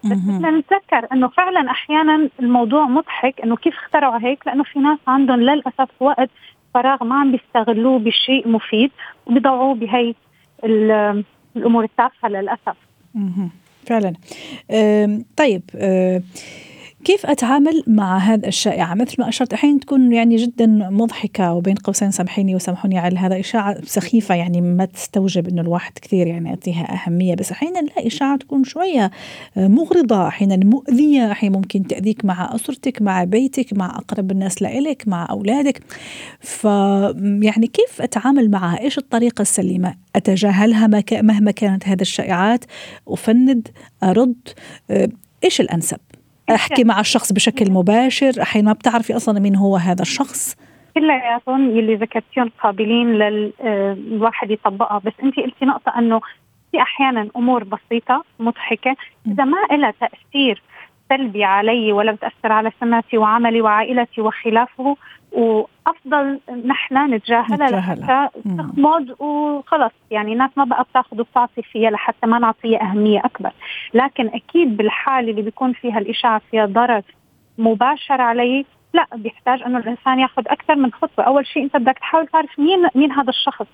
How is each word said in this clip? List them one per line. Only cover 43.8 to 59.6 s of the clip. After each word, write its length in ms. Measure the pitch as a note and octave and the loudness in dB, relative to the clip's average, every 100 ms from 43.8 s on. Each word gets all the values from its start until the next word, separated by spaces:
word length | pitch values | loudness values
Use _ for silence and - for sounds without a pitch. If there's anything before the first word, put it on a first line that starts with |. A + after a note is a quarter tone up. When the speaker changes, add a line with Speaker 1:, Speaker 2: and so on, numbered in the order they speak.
| - _ | -20 _
Speaker 2:
أرد؟ 460 | G3 F#3+ B3+ A#3+ - - - - _ | 0 4 2 0 -10 -20 -20 -20 _
أه، 180 | G#3 A3+ - _ _ | 0 0 -2 _ _
إيش 180 | F4+ - | -2 0
الأنسب؟ 360 | - E3+ D#3 - _ _ _ _ - A3+ | -2 -2 -4 -8 _ _ _ _ 0 0
أحكي 280 | - C4 | 2 2
مع 160 | A#3 G3+ | 2 2
الشخص 340 | G#3+ - - | 2 0 0
بشكل 380 | G3+ - - G3 | 0 0 2 2
مباشر؟ 720 | F#3 F3+ A3 C4 B3 C4+ B3 | 4 4 4 2 2 0 0
أحيانًا 260 | - A3 G#3 | 0 2 2
ما 60 | |
بتعرفي 420 | G#3+ A#3 A#3 A3+ A#3 | 2 0 0 -2 -2
أصلًا 240 | A3+ G#3 | 0 0
مين 160 | G3+ G3 | 2 4
هو 200 | G3 F#3+ | 4 2
هذا 240 | F3 F3+ | 2 0
الشخص. 540 | F3 - - - - - - _ _ - | -2 -4 -6 -4 -8 -10 -20 _ _ 0
Speaker 1:
كلياتهم 840 | D#4 C4+ A#3+ A#3+ - C4 C4+ A3+ | 2 2 0 -4 -2 0 2 2
يلي 180 | A3 G#3+ | 2 0
ذكرتيهم 560 | A3+ A#3 - - A#3+ _ | -2 -6 -6 -4 -4 _
قابلين 500 | A3 G3 G#3+ A#3 A#3 | -2 0 0 2 2
لل-، 400 | A3 G#3 G#3+ G#3 - | 2 0 0 -4 -6
آه، 320 | A#3+ G#3 G3 | -4 -2 -2
الواحد 580 | G3 A3 A3 A3+ - G#3+ | -4 -6 -2 -2 -2 -4
يطبقها، 500 | G#3+ G#3+ G3 A3+ G#3 G3 | -2 -2 -2 -4 -2 -6
بس 80 | - | -4
أنتي 180 | C4+ C4+ | -4 -2
قلتي 240 | C4 - C4+ | -6 -2 -2
نقطة 340 | C4+ - - | 0 -4 0
إنه 220 | A#3 A3+ - - _ _ _ | 0 0 -4 -20 _ _ _
في 100 | E4 | -2
أحيانًا 460 | - - C4+ A#3+ G#3 B3 | -2 0 -2 0 -4 -2
أمور 280 | A#3+ B3 | 0 0
بسيطة 600 | G3 G#3 _ A#3 - C#4 - _ | -2 -10 _ -6 0 -2 -2 _
مضحكة، 560 | A3+ - - A3+ C4 - - _ A3 | -6 -4 -6 -4 -2 -4 -10 _ -6
Speaker 2:
مم. 80 | |
Speaker 1:
إذا 100 | G3+ | -2
ما 140 | C4+ E4+ | 0 0